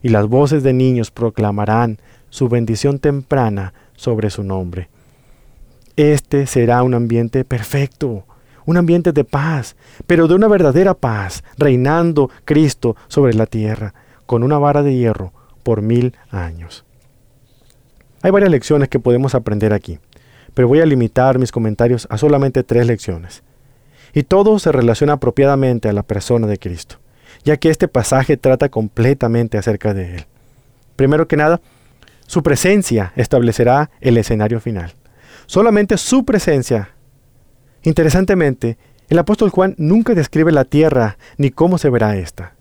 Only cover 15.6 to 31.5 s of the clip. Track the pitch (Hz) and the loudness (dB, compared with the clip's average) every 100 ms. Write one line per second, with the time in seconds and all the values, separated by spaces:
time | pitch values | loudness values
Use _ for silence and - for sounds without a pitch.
15.6 | - 110 107 120 123 - _ 98 85 82 | -4 -2 0 0 0 -6 _ -10 -8 -12
16.6 | 85 - _ _ _ _ _ _ _ _ | -18 -20 _ _ _ _ _ _ _ _
17.6 | _ _ _ _ _ _ 180 196 196 147 | _ _ _ _ _ _ 0 2 4 2
18.6 | - 151 135 131 120 120 131 127 117 104 | 2 0 0 -2 0 0 0 -2 -4 -2
19.6 | 107 104 - 82 _ _ _ _ - - | 0 -2 -4 -16 _ _ _ _ -10 0
20.6 | 123 147 160 135 117 - 127 127 123 - | 2 4 4 2 0 2 2 2 -2 -2
21.6 | 110 107 120 123 - 113 151 143 139 131 | -4 0 0 0 -4 -2 2 2 0 -2
22.6 | 127 120 120 113 - 87 87 - _ _ | 0 0 0 -2 -6 -10 -12 -20 _ _
23.6 | _ _ _ _ - - 139 185 202 214 | _ _ _ _ -6 -4 0 2 4 2
24.6 | 165 143 117 110 147 147 120 - 139 139 | 2 2 2 2 0 0 -2 2 2 2
25.6 | 131 120 107 101 101 104 - 120 110 101 | 0 0 -2 -4 -4 -6 -2 -2 0 -4
26.6 | - 87 - - _ _ _ - - 151 | -6 -12 -14 -20 _ _ _ -8 -2 0
27.6 | 160 156 185 - 107 131 131 147 131 131 | 2 0 0 -2 0 0 0 0 2 2
28.6 | 143 - 107 - 117 139 117 117 117 107 | 0 -2 -6 -2 0 0 0 -2 -2 -4
29.6 | 98 101 107 98 90 87 - _ _ _ | -4 -4 -4 -4 -8 -12 -16 _ _ _
30.6 | _ _ _ - 135 151 160 151 151 | _ _ _ -2 0 2 0 0 0